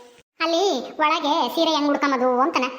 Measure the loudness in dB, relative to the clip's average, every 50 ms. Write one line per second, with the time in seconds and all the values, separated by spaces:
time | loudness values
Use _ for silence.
0 | -20 -20 -20 -20 _ _ _ -4 -2 0 2 2 2 2 0 -2 -4 -6 -4 -2
1 | 0 0 0 0 0 0 0 0 0 -2 0 0 0 2 0 0 0 0 0 0
2 | 0 0 0 0 0 0 2 2 0 0 0 0 -2 -4 -6